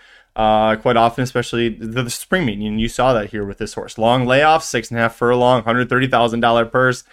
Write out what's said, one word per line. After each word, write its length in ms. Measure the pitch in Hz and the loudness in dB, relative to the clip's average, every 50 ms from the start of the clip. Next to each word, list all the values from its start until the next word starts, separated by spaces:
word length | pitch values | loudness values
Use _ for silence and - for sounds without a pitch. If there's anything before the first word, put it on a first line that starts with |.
| - - - - _ _ - | -20 -20 -20 -20 _ _ -6
uh, 400 | 113 110 107 107 107 110 110 110 | -2 0 2 2 2 2 2 0
quite 200 | 110 - 131 120 | 0 0 2 2
often, 280 | 117 113 117 - - 127 | 4 4 2 2 -2 -6
especially 460 | 123 - 123 120 - - 117 117 117 | -4 -4 -6 -6 -4 -4 -2 -2 -2
the, 340 | 107 - 113 110 113 127 127 | -4 -6 -12 -8 -4 -4 -4
the 60 | 120 | -4
spring 340 | - - - - 190 185 170 | -6 -10 -6 -4 -2 -2 0
meet. 140 | 120 101 101 | -2 -4 -4
And 200 | 107 107 107 110 | -6 -6 -4 -4
you 80 | 113 117 | -4 -6
saw 260 | - - 123 127 127 | -4 -2 0 0 2
that 180 | 110 104 101 | 0 -2 -4
here 140 | - 104 101 | -8 -8 -8
with 120 | 98 98 - | -8 -8 -10
this 160 | 110 101 - | -10 -10 -10
horse. 240 | 110 - - - - | -10 -12 -12 -8 -2
Long 300 | 110 117 120 131 123 123 | 0 2 2 2 2 2
layoff, 360 | 127 139 151 156 160 160 - | 2 4 4 4 4 2 0
six 280 | - - 120 107 - | -2 -6 -6 -6 -4
and 80 | 113 117 | -4 -2
a 20 | |
half 140 | 117 113 - | -2 -2 -2
furlong, 480 | - 123 120 123 123 123 123 127 123 107 | 0 0 2 2 4 4 4 4 2 2
hundred 260 | 113 117 123 123 120 | 0 0 0 0 0
thirty 180 | 127 123 135 131 | 0 0 0 2
thousand 340 | 131 117 120 113 113 117 | 2 2 2 2 0 0
dollar 240 | 117 117 117 117 113 | 0 2 2 2 0
purse. 380 | 113 - 127 127 127 123 - - _ | 0 0 0 2 2 0 -2 -8 _